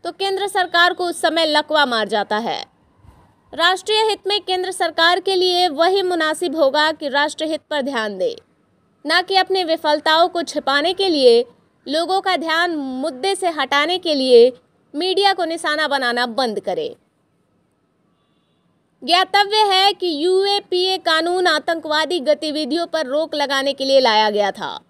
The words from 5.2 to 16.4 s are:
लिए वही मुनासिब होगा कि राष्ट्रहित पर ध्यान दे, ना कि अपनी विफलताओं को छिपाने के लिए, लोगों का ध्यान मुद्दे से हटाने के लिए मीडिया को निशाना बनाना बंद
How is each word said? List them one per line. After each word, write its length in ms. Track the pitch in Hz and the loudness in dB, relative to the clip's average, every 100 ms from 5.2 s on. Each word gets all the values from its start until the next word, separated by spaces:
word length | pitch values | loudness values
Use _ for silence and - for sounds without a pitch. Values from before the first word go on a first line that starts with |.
| 370 381 | 0 0
लिए 320 | 370 349 359 | 0 2 0
वही 320 | 285 339 392 | 2 2 2
मुनासिब 520 | 370 349 311 311 349 311 | 0 -2 -2 -2 -4 0
होगा 360 | 277 285 302 | 0 2 0
कि 180 | 311 294 | -2 -4
राष्ट्रहित 520 | 269 294 - 311 311 _ | -2 -2 -2 -6 -6 _
पर 120 | 302 | -4
ध्यान 360 | 262 262 214 190 | -2 -4 -4 -4
दे, 180 | 175 - _ _ _ _ _ _ 285 | -4 -4 _ _ _ _ _ _ -2
ना 160 | 339 | -2
कि 140 | 359 381 | 2 0
अपनी 260 | 370 381 | 0 -2
विफलताओं 640 | 339 320 311 302 302 320 339 | 0 -2 0 0 2 2 2
को 160 | 349 | 0
छिपाने 500 | 320 302 269 285 320 | -6 -6 -2 0 0
के 160 | 381 392 | -2 0
लिए, 340 | 302 254 233 247 _ _ _ - | 4 6 6 2 _ _ _ -6
लोगों 340 | 302 339 381 | -4 -2 -2
का 140 | 392 349 | 0 -2
ध्यान 380 | 320 320 349 311 | -2 -2 -2 -4
मुद्दे 600 | 269 254 302 254 392 392 | -6 -6 -6 -4 -4 -2
से 140 | 359 | -4
हटाने 460 | 311 269 285 302 359 | -4 -2 0 0 -2
के 180 | 339 294 | -2 -2
लिए 360 | 262 247 240 247 _ _ _ | 6 8 8 4 _ _ _
मीडिया 400 | 285 370 370 392 | -6 -2 2 2
को 120 | 381 330 | 2 -2
निशाना 420 | 330 330 302 302 | -4 -4 -2 -2
बनाना 380 | 277 254 240 247 | -2 -2 -2 -2
बंद 320 | 220 | -2